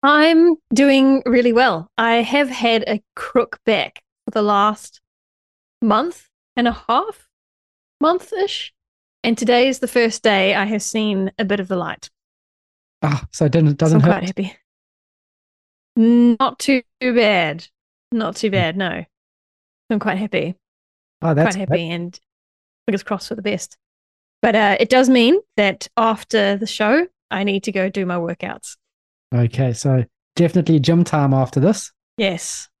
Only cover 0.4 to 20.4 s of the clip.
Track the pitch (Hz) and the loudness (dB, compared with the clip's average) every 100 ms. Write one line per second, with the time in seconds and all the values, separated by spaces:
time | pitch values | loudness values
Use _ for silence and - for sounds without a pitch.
0.4 | 339 320 _ 226 277 269 269 269 - 240 | 4 2 _ 2 4 4 4 2 2 2
1.4 | 247 233 254 170 170 - 226 233 226 277 | 4 4 2 0 -6 -4 0 0 0 0
2.4 | 277 254 233 226 - 214 _ - - - | -2 -2 0 0 -2 -6 _ -16 -4 -2
3.4 | - - - 208 - - _ _ - 214 | -2 -4 -2 -2 -2 -10 _ _ -8 -4
4.4 | 208 202 202 208 - _ _ _ _ _ | 0 2 0 -2 -12 _ _ _ _ _
5.4 | _ _ _ _ 226 214 320 349 _ _ | _ _ _ _ 0 0 -2 -8 _ _
6.4 | _ - 240 233 - 240 427 - _ _ | _ -4 -2 -4 -2 -2 -2 -12 _ _
7.4 | _ _ _ _ _ _ 302 359 - 415 | _ _ _ _ _ _ -2 -2 -4 -6
8.4 | 403 - - _ _ _ _ _ 226 226 | -6 -6 -12 _ _ _ _ _ -4 -2
9.4 | 220 240 262 262 240 254 226 214 226 196 | 2 2 2 0 -4 0 0 0 0 2
10.4 | 190 202 202 214 - 226 214 196 190 - | 0 0 -2 -4 -6 -4 -2 -2 -4 -4
11.4 | 196 208 185 190 165 - - _ _ _ | -4 -4 -4 -6 -6 -10 -16 _ _ _
12.4 | _ _ _ _ _ _ 147 143 - - | _ _ _ _ _ _ -4 -4 -6 -2
13.4 | 151 165 156 143 160 160 147 185 180 - | 0 2 2 2 2 4 4 2 -2 -8
14.4 | 196 - _ _ _ _ _ _ _ _ | -10 -10 _ _ _ _ _ _ _ _
15.4 | _ _ _ _ _ - 226 240 240 226 | _ _ _ _ _ 0 4 6 4 4
16.4 | 269 262 - 262 - _ 254 240 220 196 | -2 -4 0 0 -2 _ -2 2 2 2
17.4 | 165 156 - _ _ _ _ 240 214 202 | 0 -4 -14 _ _ _ _ -4 -4 -4
18.4 | 220 190 170 180 185 87 170 _ _ _ | -2 0 -2 -2 -4 -6 -12 _ _ _
19.4 | _ _ _ _ _ 214 214 190 208 - | _ _ _ _ _ -4 -2 -4 -4 -4